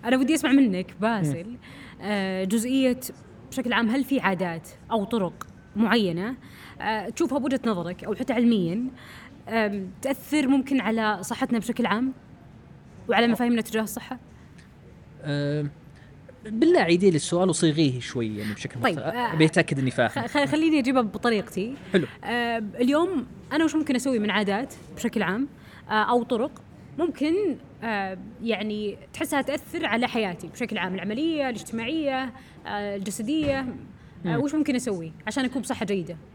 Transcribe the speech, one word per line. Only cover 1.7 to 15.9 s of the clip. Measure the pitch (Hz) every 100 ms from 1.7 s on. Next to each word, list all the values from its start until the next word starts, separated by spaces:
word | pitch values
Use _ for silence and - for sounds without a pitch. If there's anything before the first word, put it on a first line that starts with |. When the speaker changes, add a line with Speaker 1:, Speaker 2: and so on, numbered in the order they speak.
| - - -
Speaker 1:
آه، | 202 208 190 190
جزئية | 190 226 240 269 262 247 - - - - -
بشكل | - 247
عام، | 196 214
هل | 269
في | 262 269
عادات | 190 180 180 165 - - -
أو | 226
طرق | 196 233 180 - - - - 208
معينة، | 220 233 190 165 208 262 - - - -
آه، | 202 220 240
تشوفها | - 330 277
بوجهة | 262 262 233
نظرك | 185 170 180
أو | - 214
حتى | 254
علميًا، | 240 233 220 170 196 254 - - - - - -
آم، | 226 208 202 185 -
تأثر | 269 269 - 302 269
ممكن | 277 269 269
على | 196 226 214 202
صحتنا | 185 233 262 233
بشكل | 214 233 233
عام | 214 262 - - - - - - - - - -
وعلى | 208 233
مفاهيمنا | 226 240 233
تجاه | 220 220
الصحة؟ | 220 - - 254 - - - - - - - - - -
Speaker 2:
آم، | 151 143 143 147 147 - -